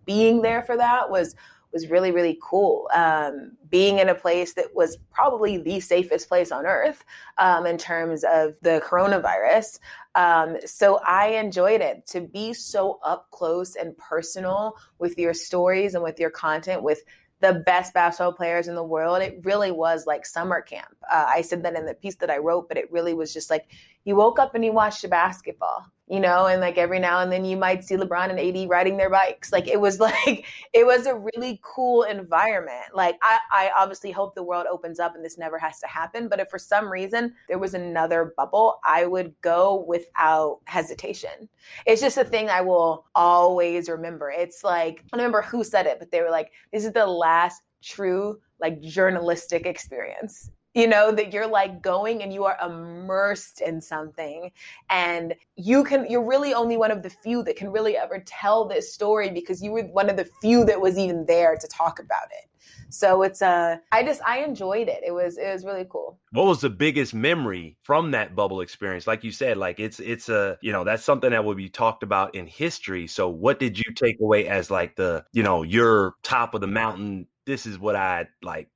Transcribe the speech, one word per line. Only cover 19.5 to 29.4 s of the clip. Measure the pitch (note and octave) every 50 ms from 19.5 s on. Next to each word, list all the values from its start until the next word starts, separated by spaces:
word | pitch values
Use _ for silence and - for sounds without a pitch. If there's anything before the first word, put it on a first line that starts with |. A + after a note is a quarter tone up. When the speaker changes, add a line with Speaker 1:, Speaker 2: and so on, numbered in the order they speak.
| G3+ G#3 G#3 F#3+
Speaker 1:
was | F3 D#3+ E3 E3 E3 D#3+ D#3+ D#3
like | D3 - -
summer | - - E3 F3 F#3 F3 -
camp. | - - - - - - _ _ - -
Uh, | E3+ D#3+ D3+ B2+
I | C#3 E3+
said | E3 E3+ F3+ F3
that | E3 E3+ E3+
in | D#3+ D#3+
the | D#3 D#3
piece | - - G3 F#3
that | - - D#3
I | D3 C#3+
wrote, | D3+ E3+ E3+ F3+ F3
but | - D#3 -
it | - -
really | E3 E3+ E3+ F3 E3
was | D#3+ D#3 D3+
just | - D#3 - -
like, | D#3+ D#3 - _ - - - _ _ _ -
you | G3+ G3+
woke | G3+ G#3+ A#3 A3+ C#4+
up | C4+ C4+ B3+
and | A#3 A3+
you | A3
watched | A3 A3 G#3+ G#3 G#3 - -
a | F3+
basketball, | F3+ E3+ F3 F#3 F#3 - - - - - - E2 - - - _ _ _ _
you | - F#3+ G3
know, | F#3+ F3+ F3 F#3 F#3+
and, | F#3 F#3 F#3
like, | F3+ F3 F3 F3+
every | F3 F3 F#3 F#3
now | F3+ F3 F3 F3+
and | F#3 F#3
then | F#3 F#3 F#3+
you | F#3 F#3 F#3+
might | F#3+ F#3 F#3 F#3 -
see | - F#3+
LeBron | F#3 - E3+ F3 F3 F#3 F#3
and | F#3 F#3
A | F3+ F3+
D | F3+ F#3 F#3+
riding | F3 F3+ F3 F#3 F#3+ G3
their | G3 F#3+ F#3+
bikes. | F#3+ F#3+ F#3+ F3+ - -